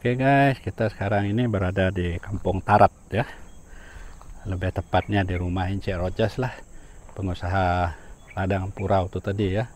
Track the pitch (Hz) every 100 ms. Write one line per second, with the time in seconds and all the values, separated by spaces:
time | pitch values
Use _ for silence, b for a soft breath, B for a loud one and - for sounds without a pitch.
0 | 123 123 135 139 139 131 - - 110 -
1 | 101 104 101 110 123 98 92 98 92 90
2 | 87 85 - 98 87 92 - 104 101 -
3 | - 98 - B B - B B B B
4 | B B B B 95 92 92 - 87 92
5 | - 101 95 90 90 92 90 98 95 90
6 | 90 - 110 - 123 - - B B B
7 | B - 95 87 87 95 90 87 87 B
8 | B B - - 98 98 95 - 95 98
9 | 90 92 101 98 101 98 117